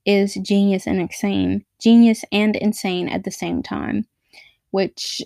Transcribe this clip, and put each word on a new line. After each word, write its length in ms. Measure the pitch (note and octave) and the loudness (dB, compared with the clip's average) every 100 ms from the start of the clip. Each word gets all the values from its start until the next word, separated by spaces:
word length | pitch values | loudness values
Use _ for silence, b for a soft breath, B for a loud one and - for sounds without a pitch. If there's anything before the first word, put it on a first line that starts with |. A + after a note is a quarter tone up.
is 300 | - G3+ G3+ G3+ | 0 2 2 -2
genius 460 | F#3+ G3+ G3+ F#3+ - | 0 2 2 0 -2
and 120 | F#3+ | -2
insane. 640 | E3 - G3+ G3 F#3 G3 - _ | -4 -4 -4 0 0 -2 -6 _
Genius 460 | A3+ A#3 A#3 A3 - | 6 8 8 4 -2
and 240 | G3+ G#3+ G#3 | 0 0 0
insane 520 | G#3+ G#3 G3 F3+ F3+ | -2 -2 -4 -4 -4
at 160 | - | -6
the 80 | F#3+ | -6
same 300 | - E3+ E3+ | -8 -6 -6
time, 460 | - - D2 - - _ b b b b _ | -6 -8 -6 -6 -6 _ b b b b _
which, 500 | G3 F#3+ - - - | -2 -2 -4 -10 -10